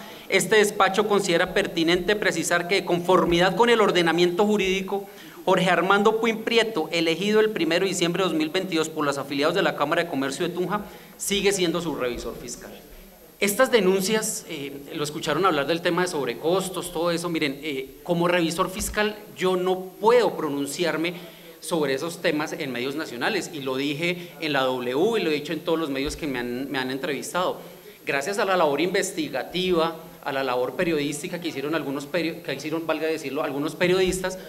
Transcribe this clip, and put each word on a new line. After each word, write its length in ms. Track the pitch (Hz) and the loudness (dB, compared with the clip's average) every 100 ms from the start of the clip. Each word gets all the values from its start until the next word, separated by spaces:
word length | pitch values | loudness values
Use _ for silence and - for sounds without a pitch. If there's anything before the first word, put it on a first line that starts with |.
| - - - | -14 -14 0
este 260 | 185 170 220 | 0 4 4
despacho 540 | 208 208 190 190 208 | 4 4 2 2 2
considera 440 | 202 - 170 180 | 2 2 2 2
pertinente 600 | 208 170 170 160 180 185 214 | 0 0 0 2 2 2 0
precisar 540 | 196 170 151 175 175 | 0 0 0 0 2
que, 60 | 190 | 0
de 100 | 185 | 0
conformidad 720 | 175 175 180 185 170 185 185 | 0 4 4 6 4 4 4
con 120 | 240 | 4
el 120 | 233 | 6
ordenamiento 640 | 196 175 170 165 175 175 208 | 6 4 4 4 4 4 2
jurídico, 600 | 208 190 190 190 202 202 - - - | 4 2 0 -2 -6 -6 -16 -18 -4
Jorge 260 | - 185 175 | 2 4 4
Armando 520 | 170 180 202 208 220 | 4 4 6 6 4
Puin 240 | 233 214 233 | 0 0 2
Prieto, 420 | 226 220 170 156 | 2 2 0 -2
elegido 480 | 170 165 160 208 214 | 0 2 2 2 4
el 80 | 220 | 4
primero 340 | 214 160 170 | 2 2 2
de 60 | 196 | 2
diciembre 340 | - 170 175 | 2 0 2
de 60 | 185 | 0
dos 80 | 156 | 0
mil 120 | 156 | 0
veintidós 380 | 185 185 160 156 | -2 0 -2 -2
por 160 | 156 | 0
los 140 | 143 139 | -2 -2
afiliados 380 | 135 143 147 180 | -2 0 2 2
de 60 | |
la 140 | 160 143 | 0 0
Cámara 300 | 147 165 165 | 0 0 0
de 40 | |
Comercio 380 | 139 135 135 175 | -2 -2 -2 -4
de 60 | |
Tunja, 320 | 180 180 208 208 - - - | -2 -2 -4 -6 -16 -18 -10
sigue 340 | - 196 185 | -4 0 2
siendo 300 | 190 175 170 | 2 0 0
su 140 | 165 131 | -2 -2
revisor 420 | 123 117 117 - | -4 -4 -8 -10
fiscal. 340 | 117 - 107 - - - - - - - | -12 -14 -14 -18 -20 -20 -20 -20 -16 -4
Estas 300 | 202 202 254 | 0 4 4
denuncias, 760 | 233 185 190 190 220 - - - | 6 4 2 2 0 -2 -6 -8
eh, 240 | 160 139 139 - | -8 -8 -10 -10
lo 100 | 160 | -6
escucharon 420 | 147 156 156 147 190 | -6 -4 -2 2 2
hablar 220 | 151 139 | 2 0
del 140 | 170 | 0
tema 220 | 175 170 | 0 0
de 40 | 180 | 0
sobrecostos, 840 | 156 123 117 151 185 185 175 147 | -2 -4 -2 0 0 0 -6 -6
todo 180 | 160 175 | -2 -2
eso. 160 | 170 175 | 0 -2
Miren, 320 | 160 151 135 | -2 -2 -4
eh, 360 | 156 135 135 - | -6 -6 -8 -10
como 260 | - 175 254 | -2 0 2
revisor 400 | 180 165 175 214 | 2 2 0 -2
fiscal 480 | 220 208 - 214 208 - - | -2 -4 0 -2 -2 -12 -4
yo 220 | 185 180 | 0 0
no 220 | 185 185 - - | 0 -2 -4 0
puedo 380 | 214 247 196 - | 4 6 4 0
pronunciarme 800 | 156 143 143 156 165 147 165 175 - - - - | -4 -2 -4 -2 -2 0 -2 -4 -14 -18 -20 -14
sobre 320 | - 170 143 | -4 0 0
esos 280 | 135 165 - | 0 -4 -2
temas 320 | 185 151 151 | 0 0 -2
en 180 | - 143 | -4 -6
medios 240 | 120 131 143 | -4 -4 -4
nacionales, 560 | 156 120 160 208 135 | -6 -4 -2 -2 -4
y 60 | 151 | -6
lo 140 | 131 131 | -4 -2
dije 560 | 143 147 170 175 175 - | -2 -2 -2 -4 -8 -8
en 140 | 156 | -2
la 80 | 139 | 0
W 580 | 131 131 123 131 208 220 | 0 0 -2 2 2 2
y 40 | |
lo 60 | 170 | 0
he 40 | |
dicho 200 | 151 - | -2 -4
en 60 | 160 | -6
todos 180 | - 160 | -2 -2
los 120 | 156 | 0
medios 260 | 139 143 147 | -4 -4 -4
que 100 | 156 | -6
me 140 | 127 | -4
han, 320 | 120 123 139 | -4 -6 -4
me 60 | 139 | -4
han 120 | 127 | -4
entrevistado. 680 | 135 151 131 - 175 180 117 - - - - - | -4 -4 -6 -4 -2 -2 -4 -10 -18 -20 -16 -6
Gracias 340 | 143 147 202 | -4 -2 -2
a 60 | 196 | 2
la 100 | 185 | 4
labor 260 | 156 139 | 4 2
investigativa, 1160 | 175 190 185 - 147 127 120 175 185 170 165 165 - - | 0 0 -2 -4 -4 -4 -4 -2 0 2 2 -2 -12 -10
a 80 | 143 | -6
la 120 | 135 | -2
labor 320 | 135 127 127 - | 0 0 -2 -2
periodística 640 | 175 156 143 151 180 175 | 0 0 -2 -4 -8 -6
que 100 | 170 | -6
hicieron 260 | 135 139 160 | -6 -2 -2
algunos 300 | 139 139 143 | -2 -6 -4
perio-, 360 | 180 160 170 | -2 -2 -4
que 100 | - | -8
hicieron, 340 | 135 156 165 160 | -6 -4 -4 -2
valga 200 | 151 160 | -2 -2
decirlo, 360 | 160 139 139 | -4 -4 -4
algunos 320 | 156 139 143 - | -4 -2 -4 0
periodistas, 640 | 180 185 185 - 185 185 | 2 4 2 0 -4 -8